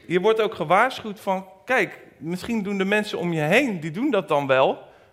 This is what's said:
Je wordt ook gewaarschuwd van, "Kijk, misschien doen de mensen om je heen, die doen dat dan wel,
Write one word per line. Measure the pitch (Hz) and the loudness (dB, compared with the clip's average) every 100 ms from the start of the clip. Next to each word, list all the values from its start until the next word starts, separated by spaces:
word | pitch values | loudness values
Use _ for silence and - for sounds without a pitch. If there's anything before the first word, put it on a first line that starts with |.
| - | -4
Je | 175 | 0
wordt | 202 220 | 2 2
ook | 214 - | 0 -2
gewaarschuwd | 160 185 254 262 220 196 | 2 2 2 -2 -10 -10
van, | - 190 185 - - | -6 -6 -6 -18 -2
"Kijk, | 254 170 - - _ | 0 0 -4 -20 _
misschien | 156 180 - 226 | -8 -8 -4 -4
doen | 196 202 | -2 -2
de | 190 | 0
mensen | 208 208 - | 0 -2 -4
om | 175 | -4
je | 160 | -2
heen, | 151 214 285 185 | 2 2 2 -2
die | 160 | -6
doen | 160 285 | -4 0
dat | 208 156 | 0 2
dan | 147 139 | 0 4
wel, | 131 151 277 - - _ | 4 4 0 -10 -20 _